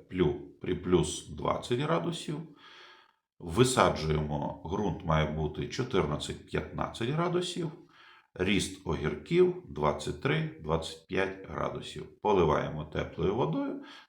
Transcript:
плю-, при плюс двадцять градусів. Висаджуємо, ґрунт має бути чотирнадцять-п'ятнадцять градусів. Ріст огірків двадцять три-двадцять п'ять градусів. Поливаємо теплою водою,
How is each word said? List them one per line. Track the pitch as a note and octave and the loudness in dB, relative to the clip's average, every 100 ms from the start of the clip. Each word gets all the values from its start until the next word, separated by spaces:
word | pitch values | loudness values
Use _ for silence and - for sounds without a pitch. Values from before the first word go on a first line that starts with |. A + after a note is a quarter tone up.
| - | -6
плю-, | F2+ D#2 - - - | 2 2 2 -6 -8
при | F2+ F2+ | -4 -4
плюс | F2+ F2+ - - - | 4 4 4 -4 -10
двадцять | - - - - B2 | -4 -2 -2 -2 -2
градусів. | D3 E3 E3+ E3 - D3+ D#3+ - - - - - _ _ _ - | 2 0 0 -4 -6 -8 -10 -18 -20 -20 -20 -20 _ _ _ -14
Висаджуємо, | E2+ E2+ B2+ - F2+ D#2 D#2 D#2 D2+ D2 D2 - - | 0 4 6 6 4 4 2 0 0 -2 -4 -6 -4
ґрунт | G2+ G2+ - D#2+ | -2 -2 -2 2
має | D#2 D2+ | 2 2
бути | D2+ D2+ - D2 | 0 -4 -4 -6
чотирнадцять-п'ятнадцять | - B2+ G2 D2 D2 - - - - - D2+ - - A#2 | -4 0 2 2 -2 -6 -10 -4 -4 -4 -4 -6 -4 -2
градусів. | D#3 F3 F3 F3+ F3+ E3 - - _ - - _ | 0 0 0 -2 -4 -6 -8 -18 _ -20 -20 _
Ріст | - F#2 F#2+ - - - | -2 2 2 0 -4 -4
огірків | D2 D2+ - - E3+ F3+ F3+ - | -2 -2 -4 0 4 4 2 -8
двадцять | C#2+ D2 - - - | 0 0 0 -4 -4
три-двадцять | - D#2 D#2 - D#2 D#2+ - - - | 0 0 -2 -6 -2 -2 -2 -10 -4
п'ять | F2+ F#2+ F#2+ - | -2 -2 -4 -8
градусів. | C#2+ C#2+ C2+ - D2+ D2+ - | -4 -4 -4 -10 -12 -14 -2
Поливаємо | G#2 G2 D#2+ D2 C#2+ D2+ D2+ | 4 6 6 4 0 -6 -4
теплою | D#2 D2 - F2 A2 | -4 -4 0 0 2
водою, | D3 F3 - - - - | 0 0 -2 -6 -12 -18